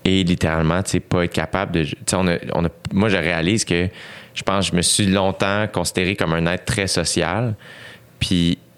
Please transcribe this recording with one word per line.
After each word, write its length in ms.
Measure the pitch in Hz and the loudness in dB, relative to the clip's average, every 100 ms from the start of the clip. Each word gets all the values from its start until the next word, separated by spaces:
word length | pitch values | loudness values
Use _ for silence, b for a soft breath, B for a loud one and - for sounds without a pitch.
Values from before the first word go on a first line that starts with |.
et 200 | 92 95 | 0 2
littéralement, 600 | 90 87 80 80 80 87 | 2 2 0 2 2 0
tu 80 | 98 | 0
sais, 80 | 92 | -2
pas 240 | - 90 | 0 0
être 100 | 85 | 0
capable 380 | - 80 92 98 | -2 -2 -2 -2
de, 120 | 87 | 0
tu 120 | 73 - - | -2 -4 -2
sais, 100 | 95 | 0
on 120 | 92 | 2
a, 80 | 87 - | 0 -2
on 120 | - 85 | -2 -2
a, 40 | - - | -4 -4
moi, 160 | 95 107 | 0 2
je 80 | 95 | 2
réalise 480 | 80 85 85 110 - | 0 0 2 0 2
que 220 | 87 92 B B B B - | 0 0 B B B B -6
je 80 | |
pense 220 | - 98 90 | -2 0 0
que 60 | |
je 60 | 85 | 0
me 40 | |
suis 240 | 82 - 98 | 2 2 2
longtemps 580 | 98 95 95 98 101 107 | 4 2 0 0 0 -2
considéré 440 | 92 87 - 90 98 | -2 -2 0 0 0
comme 180 | 87 | 0
un 120 | 82 82 | 2 0
être 200 | 90 - | 0 -2
très 220 | - 95 | -2 0
social, 680 | 92 80 87 82 98 120 104 B B B B - - | 0 0 0 0 0 -2 -4 B B B B -20 -8
puis, 400 | - 90 85 - - | -2 2 2 0 -6